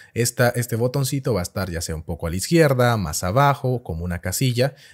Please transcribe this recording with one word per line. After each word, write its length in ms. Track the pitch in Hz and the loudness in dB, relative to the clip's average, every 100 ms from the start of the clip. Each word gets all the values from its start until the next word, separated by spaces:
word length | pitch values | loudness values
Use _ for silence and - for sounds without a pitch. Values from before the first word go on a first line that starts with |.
| - | -10
esta, 360 | - 120 - 120 | -2 -2 2 2
este 260 | 123 120 113 | 2 -4 -2
botoncito 580 | 123 139 131 143 135 | -2 0 -2 -2 -2
va 80 | 101 | -2
a 20 | |
estar 260 | 87 101 90 | -2 -4 -4
ya 120 | 82 | -4
sea 120 | - | -4
un 100 | 80 | -6
poco 220 | - 82 85 | -6 -6 -4
a 40 | |
la 60 | 87 | -4
izquierda, 600 | - 170 151 127 123 117 | 2 4 4 4 2 2
más 260 | 80 73 | -2 -4
abajo, 600 | 90 113 143 139 127 123 | 0 4 4 2 -2 -4
como 200 | - 82 | -4 -6
una 180 | 87 87 | -4 -4
casilla. 540 | 92 - 131 120 139 - - | -4 -2 0 2 0 -2 -20